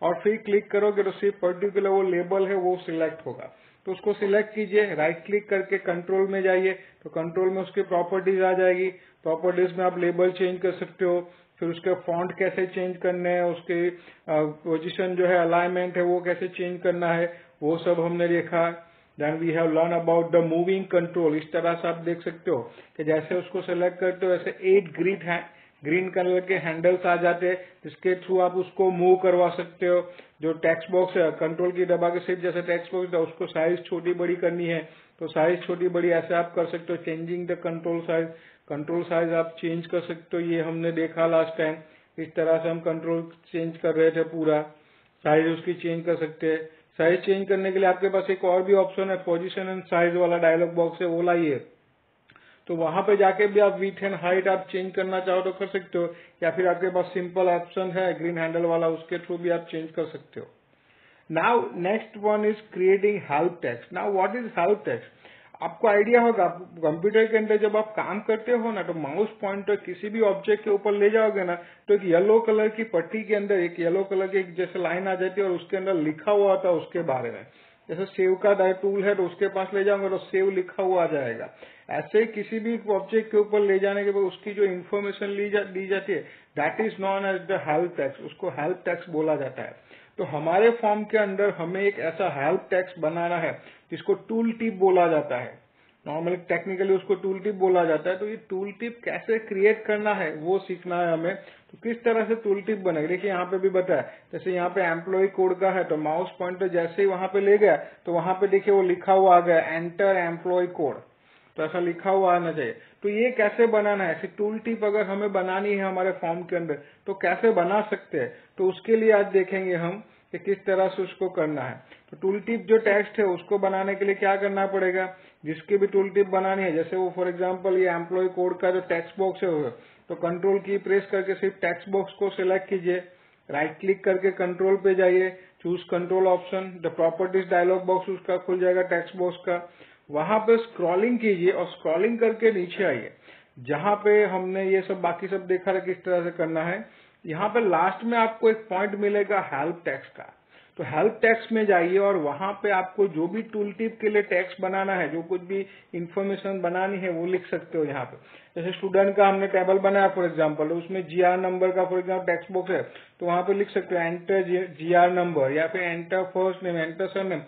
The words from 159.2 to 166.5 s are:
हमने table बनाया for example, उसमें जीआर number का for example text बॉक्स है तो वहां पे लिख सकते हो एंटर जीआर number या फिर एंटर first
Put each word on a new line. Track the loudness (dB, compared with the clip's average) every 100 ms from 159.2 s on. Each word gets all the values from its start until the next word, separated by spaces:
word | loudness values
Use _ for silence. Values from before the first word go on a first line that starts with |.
| 4
हमने | 4 0
table | 2 4 4
बनाया | 4 4 2 2
for | -2
example, | 2 0 0 -2
उसमें | -4 -6 -6 -4
जीआर | 2 4 4
number | 0 0 2
का | 2
for | 0 0
example | -2 -2 -2
text | -2 -2
बॉक्स | -4 -2
है | -2 -4 -12 -20 -8
तो | -2
वहां | 0
पे | 2
लिख | 0 0
सकते | -2 -2 -2
हो |
एंटर | -2 -4 0 0 2 0 -2 -6
जीआर | 2 6 6
number | 4 0 0 0
या | 0 -2
फिर | -2
एंटर | -4 -6 -4 -2
first | -2 -2 -2